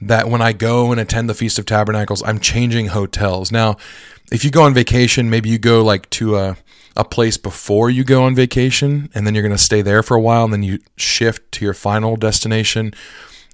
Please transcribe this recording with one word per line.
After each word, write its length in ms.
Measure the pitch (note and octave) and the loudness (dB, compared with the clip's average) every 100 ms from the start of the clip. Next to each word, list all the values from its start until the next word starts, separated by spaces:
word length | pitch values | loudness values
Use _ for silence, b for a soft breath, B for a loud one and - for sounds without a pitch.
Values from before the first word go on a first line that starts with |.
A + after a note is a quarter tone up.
that 280 | G#2 A2+ A2 | 0 0 2
when 120 | A#2 | 0
I 120 | A#2 | 0
go 380 | G#2+ A#2 A#2+ A#2+ | 0 0 2 2
and 100 | A#2 | 0
attend 280 | G#2+ A#2 A#2 | -2 -2 -2
the 60 | |
Feast 240 | G#2+ A2+ - | -4 -4 -4
of 80 | G2 | -2
Tabernacles, 560 | G#2+ G#2+ G#2+ G#2 G2 | 0 0 -2 -2 -4
I'm 160 | - G#2+ | -4 -2
changing 480 | - A#2 A#2+ A#2 G#2 | -2 0 0 0 -2
hotels. 640 | G#2+ G2 - G2+ F#2 F#2+ | -4 -4 -2 -2 -2 -2
Now, 240 | A2+ A2 G2+ B B B B - | 0 0 -2 B B B B -6
if 120 | A#2 | -2
you 60 | D3 | 2
go 120 | D3+ | 4
on 120 | D3 | 6
vacation, 560 | B2+ A#2+ B2 A#2+ - A#2 | 4 2 2 2 2 0
maybe 180 | A#2 A2 | 0 0
you 100 | A2+ | 0
go, 260 | A#2 A#2 | 4 4
like, 240 | A2 G2 - | 4 0 -4
to 260 | - A2 G#2 | -4 -2 0
a, 200 | F#2+ F#2 b b b - | -2 -6 b b b -6
a 80 | |
place 320 | G#2+ - A2+ G#2+ | -4 0 0 -2
before 540 | G2+ - - G2+ A#2 | -8 -10 -2 0 2
you 140 | B2+ | 0
go 200 | C3 C3+ | 2 2
on 100 | C3 | 4
vacation, 760 | B2+ B2+ C3 B2+ - C#3+ C#3+ C#3+ | 2 0 0 0 0 0 -2 -4
and 120 | G#2 G#2 | -4 -2
then 80 | |
you're 80 | G#2+ | 0
gonna 160 | G#2 G2+ | 0 0
stay 240 | - G#2+ | 2 2
there 200 | G2+ G#2 | 2 0
for 140 | - A#2+ | 2 0
a 40 | |
while, 240 | A2 A#2 | 2 2
and 80 | A2+ | 2
then 100 | G#2 | 0
you 160 | G2 G2 - - | -4 -6 -10 -8
shift 560 | - - A#2 A2 - | -6 0 -2 -2 -12
to 120 | - | -6
your 100 | G#2 | -6
final 420 | G2+ G2+ G#2+ A2+ A2+ | -4 -2 -2 -2 -2
destination. 760 | A2 G#2 A2+ A2 G#2+ A2 A2 B B B B B B | -2 -2 -2 -2 -2 -2 -6 B B B B B B